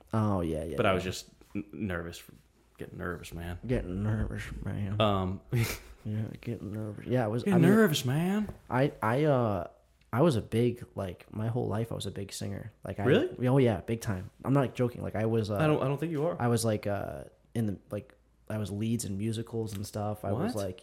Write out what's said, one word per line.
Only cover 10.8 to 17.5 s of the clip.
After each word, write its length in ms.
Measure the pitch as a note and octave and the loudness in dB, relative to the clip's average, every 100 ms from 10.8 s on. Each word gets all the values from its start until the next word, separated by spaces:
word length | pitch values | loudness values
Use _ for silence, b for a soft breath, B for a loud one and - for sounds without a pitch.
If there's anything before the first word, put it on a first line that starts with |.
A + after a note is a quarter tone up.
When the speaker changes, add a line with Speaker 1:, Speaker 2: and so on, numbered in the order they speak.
| - | -8
Speaker 1:
like, 320 | - F#2+ F2 - | -8 -6 -8 -10
my 160 | G#2 A2 | -4 -2
whole 180 | A#2+ A2 | -2 -2
life 240 | G#2 A#2 | -2 -4
I 40 | G2 | -6
was 100 | G2+ | -6
a 40 | |
big 220 | G2+ G2 | -8 -10
singer. 400 | - G#2 G2 G#2+ - | -8 -8 -8 -10 -12
Like, 160 | - G2+ | -10 -2
I 60 | |
Speaker 2:
Really? 240 | G#2 F#3 F4+ - B2+ | 4 4 4 0 2
Speaker 1:
Oh, 120 | C3+ | 4
yeah, 220 | A#2+ G2 | 4 2
big 160 | - A2+ | -2 -4
time. 300 | - F#2+ F#2 - | -4 -6 -6 -8
I'm 120 | - | 0
not 200 | C#3 B2 | 2 2
joking. 280 | - B2 - | 0 -2 -2
Like, 140 | F#2+ G2+ | -6 -2
I 100 | A2 | 0
was, 240 | A2+ G#2 | 2 0
uh, 60 | G#2 | 2
Speaker 2:
I 100 | D#3 | 2
don't, 160 | D3+ | 2
I 60 | C3 | 2
don't 100 | C#3+ | -2
think 120 | D#3+ | -2
you 120 | D#3 | -2
are. 100 | D#3+ E3+ | -2 0
Speaker 1:
I 80 | A#2+ | 2
was, 160 | A#2 | 4
like, 220 | A2+ G#2+ G2+ | 2 0 0
uh, 380 | G2+ E2+ D2+ - _ _ | -2 -4 -8 -12 _ _